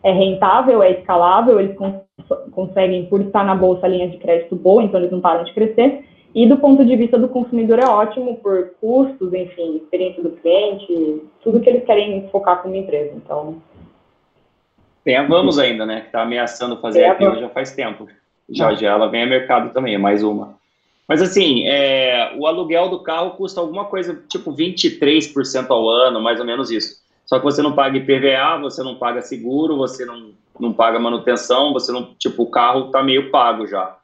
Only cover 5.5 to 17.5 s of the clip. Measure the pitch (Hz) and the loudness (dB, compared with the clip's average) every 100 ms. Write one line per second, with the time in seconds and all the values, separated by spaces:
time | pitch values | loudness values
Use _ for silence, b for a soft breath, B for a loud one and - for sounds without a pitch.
5.5 | - 220 - 254 294 B B B 220 233 | -2 0 2 2 0 B B B 2 4
6.5 | 277 285 269 240 247 233 240 254 254 233 | 6 6 6 6 4 2 2 2 -2 -2
7.5 | 233 220 233 254 208 214 262 247 220 202 | -2 2 4 4 2 0 -2 -6 -6 -2
8.5 | 190 180 - 220 254 269 - 185 180 175 | -2 -2 -6 0 2 2 -2 -6 -6 -8
9.5 | - 165 156 - 180 185 - 165 - 165 | -8 -8 -8 -6 -4 -4 -6 -10 -4 2
10.5 | 185 208 196 - 170 156 151 - _ 226 | 2 2 -4 -6 -2 -2 -4 -10 _ 0
11.5 | 226 247 240 - 208 208 196 196 196 196 | 4 4 2 2 2 2 -6 -4 -2 0
12.5 | 180 190 190 190 147 147 - - 147 151 | 0 -2 -8 -4 -4 -4 -10 -10 -8 -8
13.5 | 165 _ - - _ _ _ _ _ _ | -14 _ -20 -20 _ _ _ _ _ _
14.5 | _ _ _ _ _ - 127 143 170 147 | _ _ _ _ _ 0 0 4 2 4
15.5 | 147 127 113 110 110 - 117 117 120 120 | 2 0 0 -6 -8 -6 -4 -4 -2 -4
16.5 | - 123 117 117 110 175 185 196 165 127 | -6 -8 -6 0 4 4 4 2 0 -6